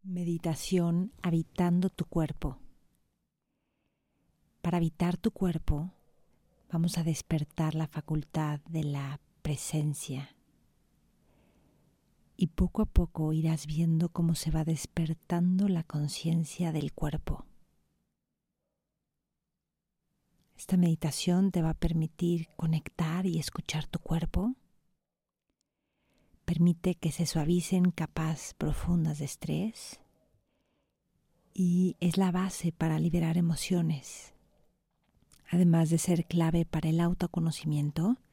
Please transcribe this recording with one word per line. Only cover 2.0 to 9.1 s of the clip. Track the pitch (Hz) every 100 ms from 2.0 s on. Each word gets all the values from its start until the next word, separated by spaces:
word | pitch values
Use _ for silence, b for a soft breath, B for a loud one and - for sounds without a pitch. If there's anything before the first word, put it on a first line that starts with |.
| -
cuerpo. | - 156 - 147 135 - - _ _ _ _ _ _ _ _ _ _ _ _ _ _ _ _ _ _
Para | 170 175
habitar | 165 - 175 180
tu | 226
cuerpo, | - 185 156 - 147 180 _ _ _ _ _ _ _ _
vamos | 165 165 -
a |
despertar | 165 151 - 160 151 - 156
la | 160 156
facultad | 156 - 156 - 156 151 147
de | 165 160
la | 151 143 139